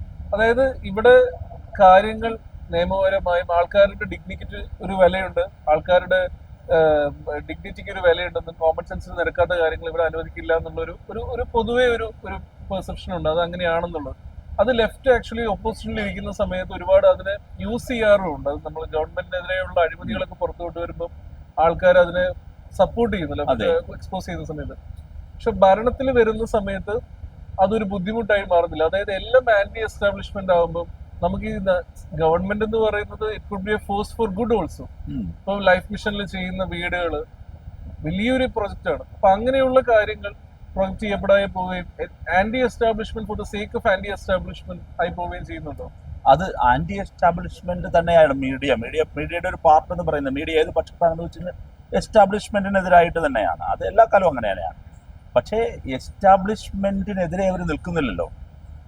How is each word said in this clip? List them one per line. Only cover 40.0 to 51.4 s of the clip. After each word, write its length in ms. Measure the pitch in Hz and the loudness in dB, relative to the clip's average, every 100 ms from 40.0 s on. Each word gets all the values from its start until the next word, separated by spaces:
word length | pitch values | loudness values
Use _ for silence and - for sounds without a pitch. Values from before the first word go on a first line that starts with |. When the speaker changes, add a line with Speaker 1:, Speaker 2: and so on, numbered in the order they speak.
| 208 208 202 - - - - 190 | 2 -2 -10 -14 -20 -20 -10 -4
Speaker 1:
പ്രൊജക്റ്റ് 260 | 190 190 | -4 -4
ചെയ്യപ്പെടാതെ 440 | 214 196 196 202 196 | -4 -2 4 4 2
പോവുകയും, 400 | 185 180 180 175 - 170 - - 175 | -4 -6 -6 -8 -10 -10 -10 -2 0
anti 140 | 214 254 | 0 0
establishment 680 | 247 - 226 220 214 226 202 | -2 0 0 0 -4 -8 -8
for 20 | |
the 0 | |
sake 360 | 208 202 208 | -8 -8 -8
of 120 | 214 233 | -6 -2
anti 360 | 226 190 196 | 0 0 -2
establishment 680 | 190 - 185 175 180 - 175 - - | -8 -2 -2 -4 -12 -12 -14 -12 -6
ആയി 60 | 175 | -6
പോവുകയും 380 | 175 175 175 170 | -4 -8 -8 -10
ചെയ്യുന്നുണ്ടോ? 460 | 165 151 131 - - - - 135 | -12 -12 -12 -14 -16 -16 0 6
Speaker 2:
അത് 280 | 139 190 - | 6 6 0
ആന്റി 380 | 123 131 165 196 | 2 2 0 -4
എസ്റ്റാബ്ലിഷ്മെന്റ് 960 | 190 - 175 175 175 - 175 175 156 170 | -8 0 0 2 -6 -10 -8 -6 0 2
തന്നെയാണ് 340 | 170 170 151 | 4 6 6
മീഡിയ. 420 | 139 131 131 139 | 4 -2 -2 0
മീഡിയ, 300 | 117 123 151 151 147 | 0 0 -2 -2 -2
മീഡിയയുടെ 320 | 151 170 180 | -6 -4 -4
ഒരു 100 | 175 | 2
പാർട്ട് 280 | 165 156 - | 6 6 4
എന്ന് 120 | 180 | -4
പറയുന്നത്, 300 | 165 151 139 | -2 -2 -2
മീഡിയ 260 | 135 160 160 | -4 0 2
ഏത് 100 | 160 | 2
പക്ഷത്താണെന്ന് 540 | - - - 170 165 | 0 -4 0 0 0
വെച്ചാൽ 280 | 170 - | -6 -10